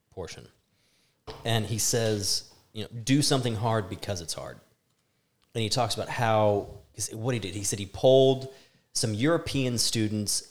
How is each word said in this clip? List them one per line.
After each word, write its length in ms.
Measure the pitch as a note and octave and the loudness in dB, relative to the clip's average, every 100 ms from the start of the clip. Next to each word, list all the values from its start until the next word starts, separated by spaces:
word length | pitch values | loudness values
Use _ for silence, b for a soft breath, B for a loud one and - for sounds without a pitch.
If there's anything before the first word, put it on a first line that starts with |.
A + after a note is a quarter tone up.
| _ | _
portion. 340 | G2 E2 - A#1 _ _ _ _ _ _ _ - - | -14 -12 -14 -20 _ _ _ _ _ _ _ -16 -6
And 220 | A2+ A2+ G2+ | 0 0 0
he 120 | A2 | -2
says, 680 | - A#2+ A2+ G#2 G2+ - - _ _ | 0 0 2 0 -2 -4 -6 _ _
you 100 | A2 | -14
know, 40 | G2+ A#2 | -12 -6
"Do 160 | A2 C#3+ | 0 2
something 360 | - C#3 B2 G#2+ | 4 2 0 -2
hard 320 | A#2 A2+ F2+ | 0 0 -2
because 300 | F2+ - F#2 | -8 -6 -6
it's 140 | E2 | -8
hard." 240 | - C#2 B1+ _ _ _ _ _ _ _ _ _ | -10 -12 -16 _ _ _ _ _ _ _ _ _
And 80 | A#2 | -4
he 60 | A2 | 0
talks 260 | B2+ A2+ | 0 0
about 140 | - F2 | -2 -6
how, 600 | - A2+ G#2+ G#2+ G2+ - - - | 0 2 6 6 4 -2 -12 -18
is 140 | - - | -10 -8
it 100 | G#2+ | -4
what 160 | A#2+ | -4
he 60 | A#2+ | -2
did. 140 | F#2+ | -4
He 100 | G2+ | -6
said 140 | G2+ G2 | -4 -4
he 60 | G2 | -6
polled 640 | - C3 C3 C3+ B2+ B2 b b b b | 2 6 8 6 4 -4 b b b b
some 200 | - A#2 | -4 -2
European 640 | G#2 C#3+ E3 - C#3 B2+ A#2 | 0 0 0 -2 -2 -2 0
students 680 | - A#2 G#2+ G#2+ G2+ - - | 0 0 0 -2 -2 -4 -4